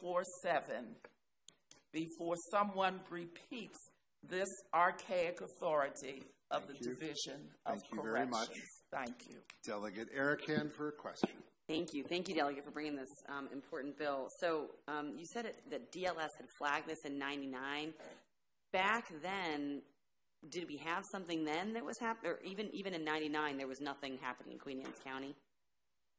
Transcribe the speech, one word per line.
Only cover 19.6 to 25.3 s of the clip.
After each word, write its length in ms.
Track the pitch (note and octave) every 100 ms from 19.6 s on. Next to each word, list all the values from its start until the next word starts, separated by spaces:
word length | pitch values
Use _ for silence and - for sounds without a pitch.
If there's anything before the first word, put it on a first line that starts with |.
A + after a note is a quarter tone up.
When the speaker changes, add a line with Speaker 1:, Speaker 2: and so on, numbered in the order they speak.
| C#3+ C#3+ - _ _ _ _ _ D3+
Speaker 3:
did 180 | F3+ E3
we 100 | C#3+
have 260 | D#3 F3 G3
something 340 | G3 F3 E3 D#3
then 280 | D#3+ G3+
that 120 | A3+ C#4
was 120 | A3+
hap-, 260 | A3+ A3+ -
or 140 | -
even, 260 | F#3 G3 G#3
even 200 | - F#3+
in 120 | E3+ D#3
ninety-nine, 520 | D#3 D#3 D3+ D3+ C3+
there 100 | C3+
was 120 | C3
nothing 380 | C#3+ C#3 C3+ B2+
happening 320 | B2+ B2 B2+
in 60 | B2+
Queen 220 | C#3+ C3+
Anne's 180 | C3 C3
County? 320 | C3+ C3 C#3